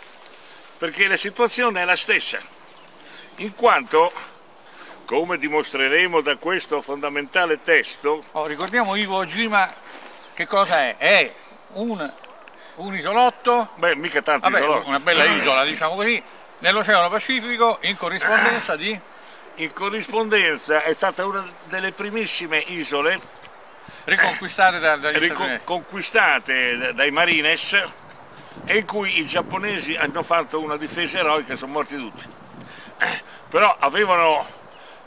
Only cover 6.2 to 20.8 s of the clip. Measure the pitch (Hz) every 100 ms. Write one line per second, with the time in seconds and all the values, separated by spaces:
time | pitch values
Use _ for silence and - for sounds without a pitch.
6.2 | 143 135 160 185 - 147 131 143 147 143
7.2 | 143 185 175 151 - 156 - - 143 156
8.2 | - 160 151 147 185 226 208 196 208 190
9.2 | 175 170 226 208 185 - - - - -
10.2 | - - 170 196 196 170 131 107 151 196
11.2 | 131 - - - - 190 233 208 143 -
12.2 | - - - - - - 196 190 156 214
13.2 | 247 - 247 240 214 - 175 143 165 147
14.2 | 147 143 190 185 147 139 139 139 151 165
15.2 | 151 - 147 131 139 156 160 185 214 220
16.2 | - - - - 170 202 208 202 175 208
17.2 | - 254 226 233 233 - 170 196 170 175
18.2 | 185 214 214 233 - 156 180 214 - -
19.2 | - - - - 160 - 196 214 190 214
20.2 | 220 208 175 143 - 151